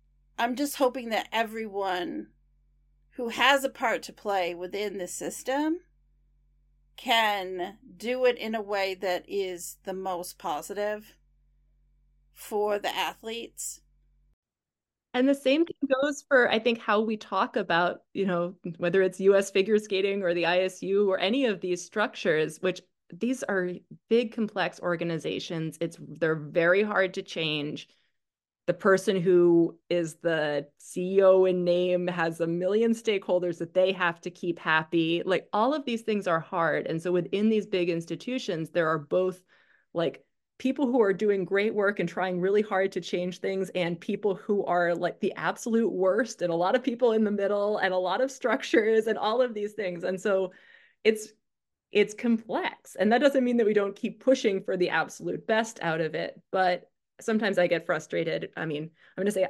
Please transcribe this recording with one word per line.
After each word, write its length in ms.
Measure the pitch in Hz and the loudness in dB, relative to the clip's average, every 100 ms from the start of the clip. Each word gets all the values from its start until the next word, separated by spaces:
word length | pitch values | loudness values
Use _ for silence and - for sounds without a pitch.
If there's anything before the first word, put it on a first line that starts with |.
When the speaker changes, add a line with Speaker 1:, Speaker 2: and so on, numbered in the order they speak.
| _ _ _ - | _ _ _ -4
Speaker 1:
I'm 180 | 240 247 | -4 -2
just 200 | 285 - | -4 0
hoping 340 | 254 254 233 | 0 0 -4
that 180 | 208 - | -4 -2
everyone 960 | 220 226 220 220 196 190 180 175 156 - _ _ _ _ _ _ _ _ - | -2 -2 -4 -8 -4 -2 -2 -4 -8 -12 _ _ _ _ _ _ _ _ -10
who 120 | 233 | -6
has 340 | 214 254 277 | 2 4 4
a 60 | 262 | 0
part 340 | - 247 180 | -4 -2 -2
to 80 | - | -6
play 420 | - 208 196 175 | -10 -4 -2 -2
within 440 | 175 180 196 208 190 | -4 -8 -6 -6 -6
the 80 | 180 | -8
system 760 | - 151 - - 269 311 349 _ _ _ _ _ _ _ _ _ _ _ - | -8 -8 -8 -4 -2 -2 -4 _ _ _ _ _ _ _ _ _ _ _ -12
can 840 | 247 226 214 202 185 185 185 190 - 180 | 0 2 2 0 -4 -6 -8 -10 -20 -10
do 280 | 220 254 | -4 2
it 140 | 254 240 | 2 2
in 160 | 220 | -4
a 80 | 220 | -6
way 320 | 202 202 196 | -4 -2 -2
that 300 | 190 190 180 - | -2 -2 -4 -2
is 480 | 202 190 175 - - | -4 -4 -6 -12 -14
the 80 | - | -10
most 440 | 190 190 175 180 - | -8 -6 -6 -8 -10
positive 800 | 185 151 - 202 208 214 214 _ _ _ _ _ _ _ _ _ _ _ _ | -6 -6 -6 -6 -4 -6 -10 _ _ _ _ _ _ _ _ _ _ _ _
for 460 | - - 214 208 208 | -20 -8 -2 0 -2
the 100 | 190 | -2
athletes. 960 | 175 170 185 226 233 - - - - _ _ _ _ _ _ _ _ _ _ _ _ _ | -4 -4 -6 -10 -10 -12 -12 -12 -12 _ _ _ _ _ _ _ _ _ _ _ _ _
Speaker 2:
And 140 | 254 262 | 2 2
the 60 | |
same 320 | 277 262 285 339 | 4 2 2 2
thing 100 | - 269 262 | -2 -2 0
goes 220 | 285 285 - | 0 -2 2
for, 240 | 262 240 | 4 6
I 80 | 220 | 2
think, 200 | 240 233 | 0 -2
how 220 | - 208 | 0 0
we 180 | 220 214 | 2 -4
talk 380 | - 190 220 233 | -4 -2 -2 -2
about, 440 | 185 170 175 - _ | 0 2 2 -2 _
you 100 | - | -4
know, 300 | 196 175 175 190 175 170 | -2 0 -2 -6 -12 -4
whether 240 | 175 185 | 0 2
it's 180 | 185 185 | 2 2
U 160 | 190 196 | 4 4
S 140 | 202 | 4
figure 280 | 196 190 214 | 0 2 2
skating 440 | 214 190 196 202 | 0 -2 -2 -2
or 100 | 185 | -2
the 140 | 175 165 | 0 2
I 140 | 180 | 2
S 220 | 185 185 | 0 -2
U 280 | 175 196 208 | -2 0 2
or 80 | 185 | 2
any 260 | 185 262 | 0 2
of 160 | 247 185 | 0 -2
these 240 | 180 175 | -4 -4
structures, 720 | - 214 220 - 185 156 156 - | -4 -2 -2 -2 0 0 0 -2
which 180 | 185 180 - _ - | -4 -4 -10 _ -20
these 300 | 175 233 254 | -6 -4 -4
are 300 | - 196 180 175 - 165 - | -2 -2 -2 -6 -14 -14 0
big, 240 | 226 233 | 2 2
complex 480 | 233 208 196 170 - | -2 -4 -2 -4 -2
organizations. 960 | 175 170 170 165 156 - - 165 160 - | -4 -2 -2 -4 -4 -6 -6 -6 -6 -6
It's, 160 | 170 - | -8 -8
they're 340 | - 156 160 | -14 -2 0
very 480 | 160 147 165 170 190 | 0 -2 2 4 4
hard 300 | 214 196 190 | 4 2 0
to 80 | 190 | -2
change. 640 | 190 185 160 151 147 - - _ _ _ _ _ _ _ - | -8 -4 -2 -2 -4 -8 -14 _ _ _ _ _ _ _ -4
The 60 | |
person 480 | 175 208 190 202 190 | 0 4 4 4 0
who 560 | 175 180 175 170 165 - - | 4 6 8 6 4 -2 -4
is 240 | 175 165 156 | -2 -2 -4
the 460 | 170 160 151 147 143 _ | -2 0 0 -2 -6 _
C 380 | - - 180 190 | -12 -6 0 6
E 60 | |
O 220 | 190 190 | 8 8
in 180 | 185 180 | 6 4
name 440 | 175 175 180 180 175 | 4 4 4 2 0
has 340 | 175 165 165 | 0 -2 0
a 60 | 165 | -2
million 460 | 170 180 214 233 | 0 2 2 2
stakeholders 680 | 226 - 196 - 180 175 170 | 0 0 -2 2 0 0 -4
that 160 | 165 | -2
they 180 | 185 185 | 2 2
have 260 | 185 180 170 | 2 0 -2
to 80 | 180 | -10
keep 280 | - 175 170 | -8 -6 -4
happy. 640 | 175 160 160 170 160 170 175 | 0 0 2 0 0 0 0
Like, 200 | 180 - | -2 0
all 220 | 208 233 | 0 0
of 100 | 302 | 0
these 180 | 277 233 | -4 -6
things 240 | 226 208 190 | -2 -2 0
are 140 | 165 | -2
hard. 460 | 160 185 165 147 - | -2 0 0 0 -2
And 160 | 165 | -4
so 100 | 180 | 0
within 380 | 180 170 196 220 | 0 0 0 2
these 160 | 214 175 | 2 0
big 240 | 185 175 | -2 0
institutions, 800 | 170 165 170 - 254 254 160 156 | -2 -4 -8 -6 -6 -4 -6 -2
there 180 | 175 160 | 0 0
are 120 | 160 | 0
both, 420 | 147 180 185 185 _ _ _ _ _ | 0 0 0 -4 _ _ _ _ _
like, 320 | 170 160 - _ _ _ _ | -2 -2 -4 _ _ _ _
people 280 | 262 269 262 | -4 0 0
who 160 | 254 | 4
are 100 | 202 | 4
doing 320 | 180 208 202 | 2 0 0
great 300 | 175 196 214 | 0 0 0
work 240 | 208 196 202 | 2 0 0
and 100 | 175 | -4
trying 320 | - 185 180 | -2 -2 0
really 220 | 185 208 | 0 2
hard 300 | 208 190 196 | 2 0 0
to 80 | 196 | -2
change 400 | 175 180 180 180 | -6 -4 -4 -6
things 280 | 190 190 185 | -6 -4 -4
and 260 | 185 170 170 | -2 -2 -4
people 360 | - 202 202 180 | -6 -4 -2 -4
who 280 | - 202 | -4 -2
are, 300 | - 175 170 | 0 0 2
like, 240 | 170 175 - | 0 -2 -2
the 160 | 202 | -6
absolute 560 | - 160 214 247 226 226 | -4 -4 -4 -2 0 0
worst 500 | 180 185 202 226 - | 0 2 2 -2 -4
and 120 | 170 | -4
a 40 | 165 | 0
lot 200 | 180 240 | 0 0
of 80 | |
people 260 | 247 233 247 | -2 0 2
in 120 | 220 | 4
the 80 | 214 | 2
middle 460 | 202 196 202 202 214 | 0 0 0 0 0
and 140 | 190 | 0
a 60 | 185 | 0
lot 220 | 185 196 | 0 0
of 100 | 269 | -2
structures 800 | - 240 262 - 240 214 220 220 | -2 -2 0 2 2 4 2 2
and 100 | - | 0
all 240 | 214 233 | 0 0
of 120 | 247 | 0
these 180 | 214 208 | -2 -8
things. 320 | 208 190 175 | -6 -6 -4
And 160 | 185 185 | -4 -2
so 320 | 208 190 185 - - - _ _ | 0 0 0 -6 -20 -20 _ _
it's, 300 | 214 220 - _ _ _ _ _ _ | 2 2 -2 _ _ _ _ _ _
it's 240 | 208 208 | 2 2
complex. 800 | 208 240 226 - 254 370 - - | 0 0 0 -2 -4 -4 -8 -14
And 160 | - 202 | 0 2
that 80 | 233 | 6
doesn't 220 | 285 277 | 4 4
mean 140 | 247 240 | 2 2
that 100 | 208 | 4
we 80 | |
don't 220 | 208 196 196 | 2 0 -4
keep 260 | 214 - | -8 -2
pushing 400 | - 262 226 190 | 2 4 4 -2
for 140 | 190 185 | -2 0
the 140 | 175 | 0
absolute 580 | 165 - - 170 175 - | 0 -2 -6 -8 -6 0
best 320 | 220 226 - | 0 0 -4
out 180 | 165 160 | -4 -2
of 140 | 160 | -2
it. 260 | 160 - - - | -4 -6 -8 -6
But 360 | 190 185 180 - _ _ _ | 0 2 0 -6 _ _ _
sometimes 380 | - 220 214 190 | -2 0 0 2
I 80 | 175 | 2
get 180 | 170 - | 2 0
frustrated. 640 | 156 - 170 165 160 160 - | -4 -2 -4 -2 -4 -6 -8
I 80 | |
mean, 200 | 160 147 160 _ _ - | -6 -6 -8 _ _ -4
I'm 60 | |
gonna 80 | 202 | -2
say, 160 | 196 185 | 0 -2